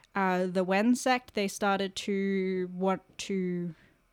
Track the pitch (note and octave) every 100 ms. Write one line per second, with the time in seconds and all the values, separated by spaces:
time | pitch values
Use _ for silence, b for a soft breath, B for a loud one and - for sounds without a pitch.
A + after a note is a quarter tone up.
0 | b G3 F#3+ F3+ F#3 F#3 F3+ F#3+ A#3 B3
1 | C4 B3 - - G3 - G3+ G3 G3 -
2 | - G3 G3 G3 F#3 F#3 F3+ F3+ F#3+ F#3
3 | _ - - G3 F3+ F3+ F3 D#3 b b
4 | _